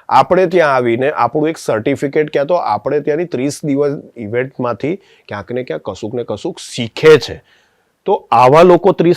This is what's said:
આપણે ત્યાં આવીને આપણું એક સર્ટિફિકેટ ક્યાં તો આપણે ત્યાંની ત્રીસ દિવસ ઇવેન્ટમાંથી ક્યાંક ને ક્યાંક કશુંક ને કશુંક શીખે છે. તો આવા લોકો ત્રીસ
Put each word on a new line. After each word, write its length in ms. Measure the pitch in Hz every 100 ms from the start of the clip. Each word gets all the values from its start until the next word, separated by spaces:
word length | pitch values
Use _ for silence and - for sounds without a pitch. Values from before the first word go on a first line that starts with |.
| -
આપણે 380 | 123 139 185 185
ત્યાં 280 | 175 151
આવીને 360 | 135 120 117 131
આપણું 380 | - 120 156 151
એક 80 | 160
સર્ટિફિકેટ 760 | - 113 110 139 143 156 151
ક્યાં 140 | 151 143
તો 80 |
આપણે 460 | 175 - 104 139 147
ત્યાંની 240 | 143 147
ત્રીસ 360 | 175 120 139 139
દિવસ 380 | 156 139 147 147 - -
ઇવેન્ટમાંથી 800 | 104 120 135 - 120 113 139 190 _ _ -
ક્યાંક 240 | 104 98
ને 100 | 123
ક્યાંક 200 | 127 160 -
કશુંક 240 | 95 110
ને 100 | 123 117
કશુંક 300 | 107 165 175
શીખે 600 | - - 117 - 156 151
છે. 240 | - - _ _ _ _ _ _
તો 240 | - 202 -
આવા 320 | 117 127 151
લોકો 300 | 180 175 196
ત્રીસ 240 | 180 170